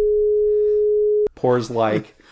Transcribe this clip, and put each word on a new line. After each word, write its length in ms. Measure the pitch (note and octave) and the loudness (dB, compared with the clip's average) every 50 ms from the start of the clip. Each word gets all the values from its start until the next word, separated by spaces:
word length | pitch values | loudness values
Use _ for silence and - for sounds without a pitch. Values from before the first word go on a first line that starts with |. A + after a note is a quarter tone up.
| G#4 G#4 G#4 G#4 G#4+ G#4 G#4 G#4 G#4 G#4 G#4 G#4 G#4 G#4 - - - - - - - - - - - - - | 0 0 0 2 2 2 2 2 2 0 0 0 0 0 0 0 0 0 0 0 0 0 0 0 -2 -2 -4
pours, 340 | - - B2+ B2 B2 A2 - | -4 -2 0 0 0 -2 -4
like, 460 | A#2+ A#2 A2 G#2+ G#2+ - - - - _ - - | -2 -2 0 0 -2 -2 -4 -8 -14 _ -20 -20